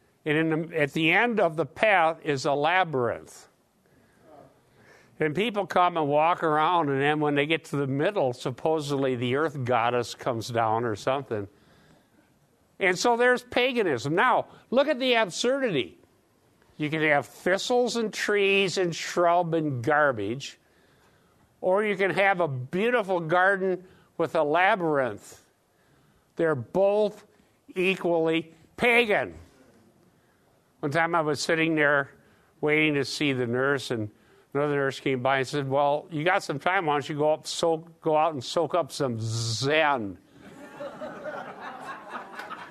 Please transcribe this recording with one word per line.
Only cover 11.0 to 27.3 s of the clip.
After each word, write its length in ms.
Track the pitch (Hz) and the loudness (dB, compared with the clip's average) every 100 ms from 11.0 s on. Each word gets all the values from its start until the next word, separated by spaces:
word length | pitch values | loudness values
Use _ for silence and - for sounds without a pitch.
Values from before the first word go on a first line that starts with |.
| - 135 135 107 101 _ _ _ _ _ _ _ _ _ _ _ _ - | -4 -4 -4 -8 -8 _ _ _ _ _ _ _ _ _ _ _ _ -4
And 200 | 180 180 | -2 0
so 180 | 240 233 | 0 2
there's 260 | 247 247 | 2 2
paganism. 720 | - 247 247 240 185 123 139 | 0 0 0 0 0 0 -2
Now, 320 | 170 247 185 - - - | 2 2 2 -2 -12 -2
look 180 | 240 294 | 0 2
at 100 | 262 | 0
the 160 | 262 | 2
absurdity. 840 | 233 214 - 240 269 262 151 87 - _ _ _ _ _ _ _ - | 2 0 -2 -2 0 0 -2 -4 -10 _ _ _ _ _ _ _ -8
You 140 | 151 | -4
can 100 | 156 | 0
have 240 | 156 143 - | 2 2 0
thistles 680 | - 180 190 - 247 247 | -4 -2 -2 0 0 0
and 180 | 226 214 | -2 -4
trees 640 | - - 208 196 196 196 196 | -4 -2 0 2 2 2 0
and 180 | 180 | -2
shrub 600 | 156 - - 175 175 170 | -4 -6 2 4 4 2
and 300 | 165 151 127 | -2 -2 -2
garbage, 760 | 117 147 147 117 101 131 - - _ _ _ _ _ _ _ _ _ - | 0 2 2 0 -4 -6 -10 -16 _ _ _ _ _ _ _ _ _ -6
or 240 | 185 190 | 0 2
you 120 | 214 185 | 0 0
can 140 | 190 | 0
have 300 | 165 196 190 | 2 2 2
a 80 | 160 | 0
beautiful 720 | 131 123 180 226 247 190 180 | -4 -6 -2 0 0 0 -2
garden 640 | 160 180 185 196 190 180 - - _ - | 2 4 4 2 -2 -4 -8 -20 _ -6
with 160 | 160 | -2
a 80 | 165 | 0
labyrinth. 1040 | 147 160 190 220 165 143 123 101 - - _ _ _ _ _ _ _ _ _ | 2 4 4 2 2 0 0 -4 -14 -20 _ _ _ _ _ _ _ _ _
They're 220 | - 160 143 | -2 0 0
both 680 | 113 185 196 208 208 - - | -2 0 2 2 0 -4 -20